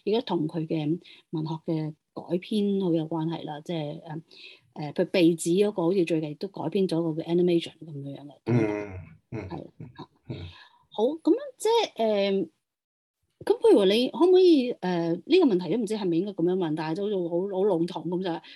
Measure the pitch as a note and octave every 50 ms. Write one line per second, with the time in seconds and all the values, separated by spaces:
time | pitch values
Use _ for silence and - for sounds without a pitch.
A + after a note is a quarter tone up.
0 | - G3+ G3+ A#3 B3 - G3 E3+ D3+ D#3 - E3+ D#3 D#3+ E3+ D#3+ D3+ D3 E3 F3
1 | - - - - _ - - D#3+ D#3 D#3 D#3+ D#3+ - - E3 D#3 D#3 D3+ D3+ _
2 | _ _ - - - - E3 F3+ F3+ - A3+ G#3+ G3+ G3+ G3 G3 G3 F3 D#3+ E3
3 | D#3 D#3 E3+ E3 D#3 E3 E3 E3 - E3 D3+ D3 D3 - F3 D#3+ D3+ D3 D#3 E3
4 | - E3+ D#3 D#3+ D#3+ _ - - - - - - _ _ - - D#3 D3 C#3 -
5 | F#3 E3 - G3 E3+ E3 F3 D#3+ - F3 E3+ F#3+ G#3 G#3 G#3 F#3+ E3+ E3 F#3+ G3+
6 | E3+ D#3+ F3 D#3+ D#3 D3+ D3+ - - F#3+ - - C#3 D3+ E3 G3+ F#3+ F3 D#3+ D#3+
7 | E3+ E3 D3+ D#3 E3 E3 E3+ F3+ F3 F3+ F3 E3+ E3+ E3 - - D#3 D#3+ D3+ C#3
8 | C#3 C#3 C#3 C#3 - C#3+ C3+ _ - - A#2 A#2+ A2 G#2+ G#2 G#2 G#2 G2+ F#2+ F#2+
9 | - - - _ _ - - A2 G2 F#2 - - - - _ - - - - -
10 | A#2 - _ _ _ - - - F#2 F2+ - - - - _ _ _ _ - -
11 | G#3+ B3+ D4+ E4 - D#4 F4 B4 D5 C#5 - - - G#4+ A#4 A#4 G#4 - - -
12 | A3+ A3 G#3+ G3+ G3 G3+ G3 G3 - - _ _ _ _ _ _ _ _ _ _
13 | _ _ _ _ _ _ _ - - - G4+ B4 - A4+ F#4+ A#3+ G3+ F#3+ G3+ A3+
14 | B3 B3+ - A3+ D#4 F#4 F#4 F4+ F#4 F4+ E4 C#4 A#3+ B3 - - - F3+ F3+ E3+
15 | E3 E3+ E3 F3 - - C#4+ F#4 F4+ C4+ G3 F3+ F3 D#3+ E3+ A#3+ A#3 F#3+ A3 G#3+
16 | G3+ F#3 E3 D#3+ F#3+ G#3 F#3+ - E3 F3+ F#3 F#3+ F3+ D#3 D3+ E3 D#3 D#3 D#3+ F#3+
17 | G3+ G#3 G#3+ F#3+ F3 E3+ F3 E3+ F#3 G3+ G3 F#3 F#3+ G#3+ F#3+ D#3+ E3+ F3 - E3+
18 | D#3+ D#3+ F3+ F3 F#3+ F#3 E3 D#3+ - - -